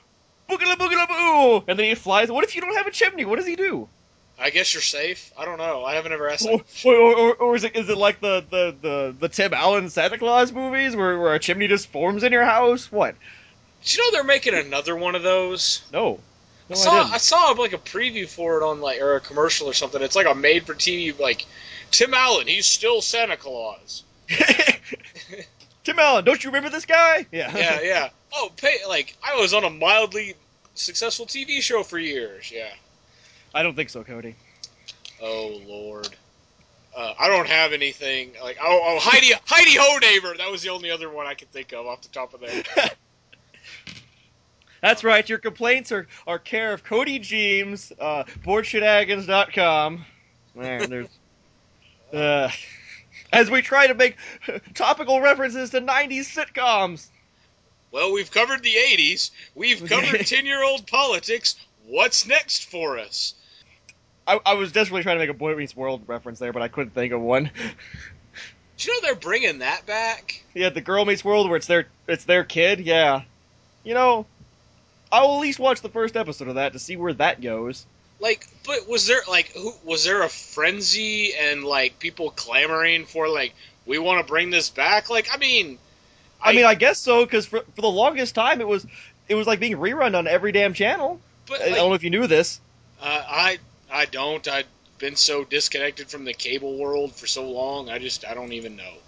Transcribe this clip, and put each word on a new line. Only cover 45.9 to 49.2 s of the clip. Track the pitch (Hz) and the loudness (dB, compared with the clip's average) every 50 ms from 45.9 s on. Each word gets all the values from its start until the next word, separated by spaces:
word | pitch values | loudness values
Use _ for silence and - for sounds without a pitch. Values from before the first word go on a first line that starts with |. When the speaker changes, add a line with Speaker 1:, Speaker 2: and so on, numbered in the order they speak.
Speaker 1:
are, | 233 196 170 - - - - | -6 -6 -6 -10 -16 -14 -8
are | 170 175 170 | -8 -8 -8
care | - - 247 220 226 220 | -6 -6 -4 -4 -4 -4
of | 202 - - | -6 -8 -6
Cody | - 214 233 285 294 269 254 | -4 -2 -2 -2 -2 -4 -8
Jeems, | 196 190 214 214 208 202 196 196 202 202 202 196 - - - - | -6 -4 -2 0 0 2 0 0 -2 -4 -8 -12 -14 -18 -12 -8
uh, | - 151 151 143 131 - - - - | -6 -4 -4 -4 -6 -10 -14 -10 -4
bored | 175 202 220 220 | 0 0 0 0
shenanigans | - - 214 214 214 208 208 208 180 208 196 | -2 -2 2 4 4 4 4 4 2 -2 -4